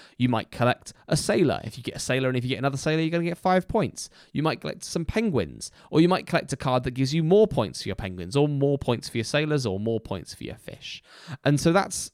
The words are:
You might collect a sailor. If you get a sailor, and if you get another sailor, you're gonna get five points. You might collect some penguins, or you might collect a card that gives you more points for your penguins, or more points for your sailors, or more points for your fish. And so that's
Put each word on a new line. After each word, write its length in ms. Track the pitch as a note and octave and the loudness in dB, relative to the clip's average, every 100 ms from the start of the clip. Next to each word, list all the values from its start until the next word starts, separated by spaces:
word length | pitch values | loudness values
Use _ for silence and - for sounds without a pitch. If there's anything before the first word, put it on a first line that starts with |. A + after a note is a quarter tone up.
| - _ | -20 _
You 100 | B2 | 0
might 240 | A2+ - | 2 -2
collect 400 | - A#2+ - - - - | 0 0 0 -6 -20 -2
a 80 | D3 | -2
sailor. 460 | - A3+ D#3 F#2 | 2 2 4 2
If 140 | - A#2+ | -6 -10
you 60 | |
get 120 | A#2+ - | -10 -8
a 40 | |
sailor, 280 | - C3 C3 | -2 0 0
and 100 | B2+ | 0
if 60 | |
you 60 | B2 | -2
get 100 | B2 | -2
another 180 | C3+ C3+ | -2 -2
sailor, 240 | - D#3 | -2 0
you're 80 | D#3+ | 0
gonna 140 | E3+ | -2
get 140 | E3+ F3 | -2 -2
five 320 | F#3+ F#3 - | 2 2 2
points. 400 | A3+ C#3 - - - - | 0 0 -4 -14 -16 -8
You 100 | - | -2
might 160 | D#3 C3+ | -2 -2
collect 240 | - - | -6 -10
some 220 | - F#3 D#3+ | -6 -6 -2
penguins, 640 | - A3+ C#3+ E2 A1+ - - - | -2 0 0 -2 -6 -16 -18 0
or 100 | D3+ | 4
you 80 | E3+ | 6
might 180 | F#3 - | 4 0
collect 240 | E3+ - | -4 -2
a 60 | C#3 | -6
card 260 | C#3 B2+ | 0 0
that 80 | B2 | -2
gives 220 | B2+ C3+ | -2 -2
you 100 | D#3 | 0
more 240 | D#3+ G3 G#3+ | 4 6 6
points 340 | - G#2+ - | 2 -2 -4
for 60 | - | -8
your 80 | F#2+ | -6
penguins, 400 | G2 F#2 F2 C3 | -8 -8 -2 2
or 140 | D3 | 2
more 280 | C#3+ C#3 C#3 | 2 2 0
points 300 | - A#2 - | 0 -2 -2
for 80 | A#2 | -6
your 60 | |
sailors, 420 | A2 D3 D3+ D3+ B2 | -2 -2 0 0 0
or 140 | F#2+ | -2
more 220 | G#2+ A2+ | -2 -2
points 320 | - G2 - - | -4 -10 -10 -12
for 80 | |
your 120 | G#1+ - | -12 -12
fish. 440 | - - - - - - - C#3+ - | -16 -16 -14 -16 -18 -20 -16 -4 0
And 120 | D3 | 2
so 140 | E3 | 4
that's 400 | F3 - - - | 4 4 2 -4